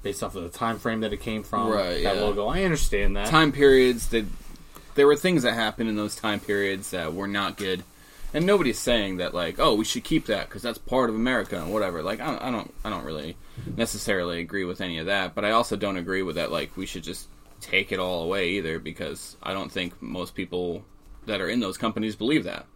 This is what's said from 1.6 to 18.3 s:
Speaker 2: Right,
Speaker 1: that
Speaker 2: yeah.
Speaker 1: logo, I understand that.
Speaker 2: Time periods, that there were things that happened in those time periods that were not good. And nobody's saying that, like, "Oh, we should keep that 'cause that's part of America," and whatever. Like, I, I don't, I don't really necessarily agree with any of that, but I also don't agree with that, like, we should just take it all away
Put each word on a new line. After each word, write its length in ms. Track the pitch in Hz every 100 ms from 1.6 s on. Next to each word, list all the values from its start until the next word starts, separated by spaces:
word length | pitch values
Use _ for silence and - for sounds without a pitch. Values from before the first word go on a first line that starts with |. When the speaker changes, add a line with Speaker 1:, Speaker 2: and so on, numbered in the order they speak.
| 113
Speaker 2:
Right, 320 | 104 92 85
Speaker 1:
that 140 | 90 92
Speaker 2:
yeah. 40 |
Speaker 1:
logo, 280 | 104 104 107
I 160 | 170
understand 500 | 190 151 - 104 104 101
that. 120 | 104
Speaker 2:
Time 240 | 156 156
periods, 560 | 135 143 131 127 117 -
that 160 | 117 107 - - - - - - -
there 100 | 143
were 80 |
things 300 | 147 185 170
that 100 | 120
happened 340 | 117 110 - 113
in 60 |
those 220 | 107 107 -
time 240 | 110 104
periods 500 | - 101 98 95 95
that 240 | 92 80
were 140 | 85 101
not 280 | 101 98 -
good. 280 | 98 92 - - - - -
And 120 | 147
nobody's 360 | 180 202 139 107
saying 380 | - 117 98 90
that, 140 | 87
like, 260 | 90 85 -
"Oh, 140 | 147 107
we 80 |
should 180 | 113 123
keep 240 | - 160 -
that 240 | 98 -
'cause 120 | 98
that's 140 | 120 113
part 300 | - 127 120
of 40 |
America," 420 | 110 120 123 98 92
and 160 | 80
whatever. 300 | 107 95 85
Like, 160 | 82 113
I, 280 | 151 - 127
I 20 |
don't, 240 | 113 - -
I 60 | 110
don't 140 | 92
really 320 | 65 78 76 - - - - -
necessarily 640 | 113 107 - 98 87 85
agree 240 | 85 98
with 160 | 90 -
any 180 | 92 82
of 80 | 85
that, 300 | 101 92 -
but 80 |
I 80 | 104
also 240 | 113 120 101
don't 200 | 104 92
agree 260 | 87 95
with 120 | 92
that, 160 | 80 82
like, 260 | 80 73 -
we 100 | 92
should 180 | 92
just 240 | 82 - - - - -
take 320 | - - 98
it 80 | 95
all 240 | 90 87
away 240 | 82